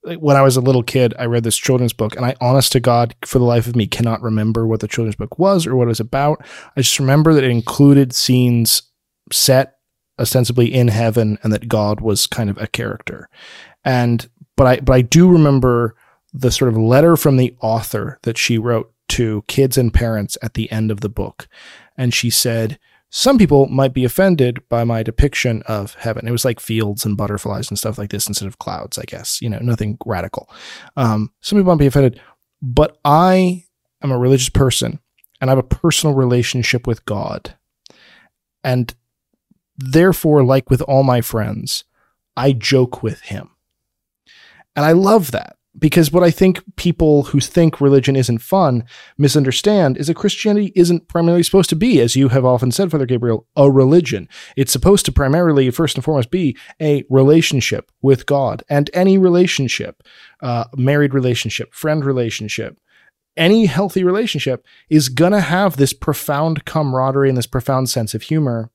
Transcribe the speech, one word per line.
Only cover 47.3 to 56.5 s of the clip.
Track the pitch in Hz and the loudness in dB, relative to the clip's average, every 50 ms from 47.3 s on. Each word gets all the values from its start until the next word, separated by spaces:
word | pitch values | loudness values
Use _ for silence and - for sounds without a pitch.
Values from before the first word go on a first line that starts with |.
| - 143 | -2 -2
think | - - - 175 165 160 - - | -2 0 0 2 2 2 2 2
religion | 143 139 139 139 120 139 139 | 2 4 4 4 2 2 0
isn't | 135 127 - 120 117 | 0 0 -2 -2 -4
fun | - - 185 190 180 143 123 120 117 _ - - - - _ - | -4 -2 0 0 2 2 0 -2 -4 _ -18 -20 -20 -20 _ 0
misunderstand | 147 139 - 151 139 131 120 - - 208 214 202 170 135 131 | 0 2 2 2 0 0 -2 -2 0 0 2 2 2 0 0
is | - 147 | -2 -4
that | 156 165 | -4 -4
Christianity | - - 202 - - - 214 208 208 208 180 - | -2 -2 -4 -4 -2 -2 0 0 0 -2 0 2
isn't | 185 175 170 175 165 _ _ | 2 4 4 2 -2 _ _
primarily | - 170 165 170 170 175 | -2 0 2 2 2 2
supposed | 170 - - 196 180 - | 0 2 2 2 2 2
to | 175 | 0
be, | 156 202 254 240 143 | -2 0 2 4 4
as | 117 117 - | 2 2 2
you | 135 139 131 | 2 2 2
have | 117 139 127 | 2 2 2
often | 127 127 120 127 127 | 2 2 2 0 -2
said, | 120 - 196 175 | 0 -2 -2 -2
Father | 165 151 135 | -2 -4 -2
Gabriel, | 120 127 117 123 120 113 107 _ _ _ | -2 -2 -2 0 -2 -2 -4 _ _ _
a | - 139 143 | 4 4 4
religion. | 135 135 131 131 156 175 160 123 123 98 82 - - - - - - | 6 4 4 6 4 2 2 0 -8 -8 -10 -14 -20 -20 -20 -12 -6
It's | - 135 - | -4 -4 -2
supposed | - 127 - 185 202 196 - | -2 0 2 4 4 4 2
to | - | 0
primarily, | 131 - 143 131 143 170 175 165 151 139 135 127 | 0 0 0 2 2 2 2 2 2 2 2 0
first | 120 - 165 147 - | 0 -2 -2 -2 -2
and | 139 123 | -4 -4
foremost, | - 156 139 117 - | -2 -2 -2 -2 -2
be | - 190 175 139 | -2 -2 -2 -2